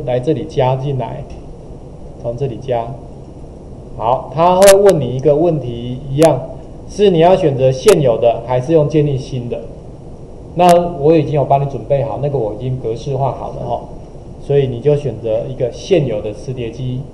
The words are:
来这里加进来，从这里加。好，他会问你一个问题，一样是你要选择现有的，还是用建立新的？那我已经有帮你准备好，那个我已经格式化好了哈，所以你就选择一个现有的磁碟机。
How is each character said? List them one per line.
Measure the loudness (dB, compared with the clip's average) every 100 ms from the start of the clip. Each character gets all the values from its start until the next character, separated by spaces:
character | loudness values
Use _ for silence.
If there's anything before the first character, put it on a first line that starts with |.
来 | 0 -2
这 | 0
里 | -2 -2
加 | 0 0 0
进 | -2 -4
来， | -6 -8 -12 -14 -16 -16 -16 -16 -18 -18 -16 -12
从 | -8 -6
这 | -6
里 | -6
加。 | -4 -4 -4 -10 -14 -16 -18 -16 -18 -18 -18 -16 -14 -4
好， | 0 0 -2
他 | 2 4 6
会 | 8 8
问 | 6 4
你 | 0
一 | 0
个 | 2 4
问 | 4 0
题， | -4 -8 -8 -8 -6
一 | 2
样 | 4 4 -4 -12 -16 -16 -10
是 | 2 4
你 | 6
要 | 6 6
选 | 4 2
择 | 2
现 | 4 4 6
有 | 4 4
的， | 2 2 0
还 | -2
是 | 2
用 | 2 4
建 | 2 2
立 | 0
新 | -4 -8 -6
的？ | -8 -10 -16 -16 -18 -16 -16 -16 -16 -8 4
那 | 6 6 4 0
我 | 4
已 | 4
经 | 4
有 | 0
帮 | 2 2
你 | 0
准 | -6
备 | -2 -2
好， | 0 -4
那 | -4
个 | -2
我 | -4
已 | -4
经 | -6 -4
格 | -4 -6
式 | -6 -2
化 | -2
好 | -4 -8
了 | -8 -6
哈， | -6 -8 -14 -16 -18 -16 -12
所 | 0 2
以 | 2
你 | 0
就 | 2 2
选 | 0 -6
择 | -2 -2 -4
一 |
个 | -4 -4
现 | -4 0 2 2
有 | -2
的 | -6
磁 | -10 -10
碟 | -8 -8
机。 | -8 -8 -8 -10